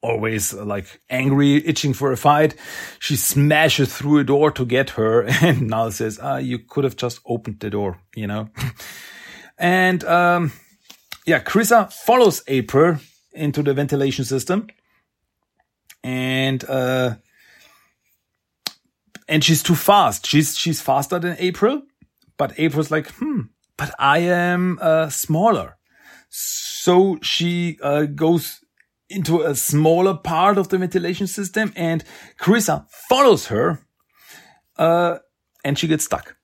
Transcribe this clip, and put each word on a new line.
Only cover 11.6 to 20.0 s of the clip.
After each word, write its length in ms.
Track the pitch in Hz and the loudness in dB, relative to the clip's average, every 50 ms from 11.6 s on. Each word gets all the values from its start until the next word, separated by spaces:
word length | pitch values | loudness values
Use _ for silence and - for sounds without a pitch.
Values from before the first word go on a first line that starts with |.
| 233 - 226 226 196 185 - | 2 4 4 4 4 2 -6
follows 500 | - - - 233 254 247 208 156 - - - | -10 2 2 4 6 6 4 4 0 -6 -2
April 500 | 135 131 117 - - 135 156 175 170 147 - _ _ _ _ _ _ | -2 -2 -2 0 2 4 4 4 2 -2 -6 _ _ _ _ _ _
into 300 | - 160 147 143 147 147 | -6 -4 -4 -2 -2 -2
the 100 | 139 139 | -2 0
ventilation 520 | 131 147 143 151 139 139 139 127 - 131 | -2 -2 -2 -2 0 0 -2 -2 -4 -4
system, 420 | 120 131 135 123 - 180 202 220 - - _ _ _ _ _ _ _ _ _ _ _ _ _ _ _ _ _ _ _ _ _ _ _ - _ _ | -4 -4 -4 -2 -2 -2 -4 -4 -6 -16 _ _ _ _ _ _ _ _ _ _ _ _ _ _ _ _ _ _ _ _ _ _ _ -20 _ _
and, 600 | 127 127 127 127 131 131 131 131 135 135 131 - - | -8 -6 -6 -4 -4 -2 -2 -2 -2 -2 -4 -6 -4
uh, 460 | 135 131 127 127 131 131 127 123 110 - _ _ _ _ _ _ _ _ _ _ _ _ _ _ _ _ _ _ _ _ _ _ _ _ _ _ _ _ _ - - _ _ _ _ _ _ _ _ - _ - | -4 -2 -2 0 0 0 0 -2 -4 -6 _ _ _ _ _ _ _ _ _ _ _ _ _ _ _ _ _ _ _ _ _ _ _ _ _ _ _ _ _ -16 -16 _ _ _ _ _ _ _ _ -20 _ -2
and 160 | 156 156 147 | 0 0 2
she's 200 | - 165 147 - | 2 2 2 2
too 120 | - 175 | 0 0
fast. 520 | 143 - - 202 208 | 0 4 4 6 6